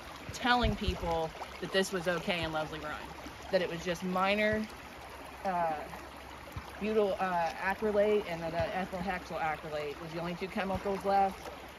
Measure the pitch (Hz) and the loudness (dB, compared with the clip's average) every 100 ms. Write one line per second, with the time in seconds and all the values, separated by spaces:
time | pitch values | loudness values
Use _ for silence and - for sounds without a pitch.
0 | - - - - 247 247 226 208 190 175 | -12 -12 -10 -2 4 6 6 4 0 0
1 | 175 165 160 - - - 180 190 196 185 | 2 2 0 -4 -10 -6 0 2 4 2
2 | 170 170 185 175 160 156 151 156 151 147 | 2 0 2 0 0 0 -2 -4 -6 -6
3 | - - - - - 185 165 170 180 170 | -8 -10 -12 -12 0 2 2 0 -2 -2
4 | 185 185 190 208 214 214 214 - - - | 0 2 4 4 4 2 0 -8 -14 -14
5 | - - - - 196 175 165 151 - 165 | -14 -12 -12 -6 -2 2 2 0 -4 -10
6 | - - - - - - - - 208 220 | -12 -14 -14 -14 -10 -10 -10 -6 2 4
7 | 202 - 190 175 165 - 185 196 214 202 | 4 2 2 2 0 0 -2 0 2 6
8 | 208 208 175 165 165 165 165 185 185 185 | 6 6 2 -2 -2 0 0 0 -2 -2
9 | 185 180 - 160 160 151 165 151 147 143 | -2 -2 -4 -2 -2 -2 -4 -4 -4 -6
10 | 165 165 170 180 190 208 190 185 202 196 | -8 -4 -4 -4 -4 -2 0 0 0 0
11 | 196 196 196 190 - - - | 4 6 4 2 -10 -12 -12